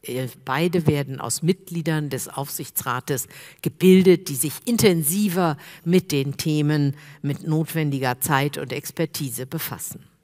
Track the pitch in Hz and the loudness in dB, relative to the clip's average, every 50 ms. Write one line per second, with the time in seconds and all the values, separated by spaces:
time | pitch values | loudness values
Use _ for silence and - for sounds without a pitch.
0 | - - 123 127 131 123 - - - - 131 139 165 180 165 185 160 156 151 143 | -10 -6 -6 -4 -4 -6 -8 -12 -6 -4 0 0 0 2 2 2 2 2 0 0
1 | 143 135 135 127 - 117 - - - 160 190 - - - 175 170 156 165 160 156 | -2 -4 -6 -8 -6 -6 -4 -2 2 0 0 0 -2 -8 -8 -4 -2 0 0 -2
2 | 151 143 135 127 - - - - 139 139 - - 139 - - - - 135 120 123 | -2 -4 -6 -6 -8 -8 -8 -8 -8 -8 -8 -10 -10 -8 -8 -6 -4 -2 -4 -4
3 | - - 147 123 - - - - - - - _ - - - _ 170 185 185 190 | -2 -4 -4 -4 -4 -8 -14 -20 -20 -20 -20 _ -6 -6 -4 _ 6 8 8 8
4 | 185 190 180 170 190 - 143 123 - 151 - - - - 240 214 - 208 180 165 | 10 8 6 6 4 -6 -4 -4 -4 -4 -4 -6 -4 -2 0 4 6 6 4 4
5 | 156 139 170 202 208 208 165 185 180 165 147 139 - - - - _ 170 175 185 | 2 0 0 0 0 0 2 2 2 2 0 -2 -8 -20 -20 -8 _ 4 4 4
6 | 175 - 151 139 135 139 131 - - 165 151 151 147 147 151 151 143 139 135 - | 4 4 0 0 0 0 -4 -4 -2 0 0 2 2 2 2 2 2 0 0 -4
7 | - - - - - 143 143 - - 160 156 156 160 - - 160 156 147 139 135 | -12 -20 -20 -8 -6 -6 -6 -4 -2 -2 0 0 0 -2 -2 -2 -2 -2 -2 0
8 | 131 127 123 - - - 156 135 139 147 143 - - 127 131 135 - - - - | 0 -2 -2 -2 -2 0 2 2 2 0 -4 -6 -8 -6 -8 -8 -8 -10 -6 -4
9 | 165 156 _ - 151 131 117 - 127 131 - 160 - - 120 - - - - - | -4 -4 _ -6 -6 -6 -6 -8 -10 -8 -8 -8 -8 -8 -10 -10 -10 -12 -12 -16
10 | - _ _ _ | -18 _ _ _